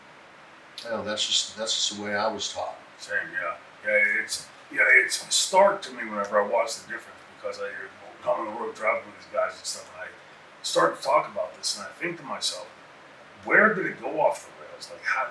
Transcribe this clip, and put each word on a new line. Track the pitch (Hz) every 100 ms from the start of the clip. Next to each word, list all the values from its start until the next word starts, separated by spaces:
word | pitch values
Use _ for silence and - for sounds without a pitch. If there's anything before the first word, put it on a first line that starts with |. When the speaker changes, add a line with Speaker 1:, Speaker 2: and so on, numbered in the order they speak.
| - - - - - - - -
Speaker 1:
you | 117
know, | 107
that's | 101 107 -
just, | - - 107
that's | 110
just | - - 104
the |
way | 104 104
I | 110
was | 104 -
taught. | - - - - -
Speaker 2:
Same, | - - -
yeah. | - - - - - 107
Yeah, | 104 - -
it's, | - - - - -
yeah, | - - -
it's | - - -
stark | - - 185 202 -
to | -
me | 123 110
whenever | 104 101 -
I | -
watch | 117 - -
the | -
difference, | - - - - -
because | - -
I | - - - - - -
come | 123 117 110
on |
the | 107
road | 110 -
driving | 110 117 104
with | -
these | -
guys | 659 - -
and | -
stuff, | - - -
and |
I | - - - - - -
start | - - - -
to |
talk | 135 - -
about | - - -
this, | - -
and | -
I | -
think | 170 165
to |
myself, | 139 92 - - - - - - - - - - -
"Where | - 214
did | - -
it | -
go | 277 311
off | - - -
the | -
rails?" | - - -
Like, | -
how, | - - -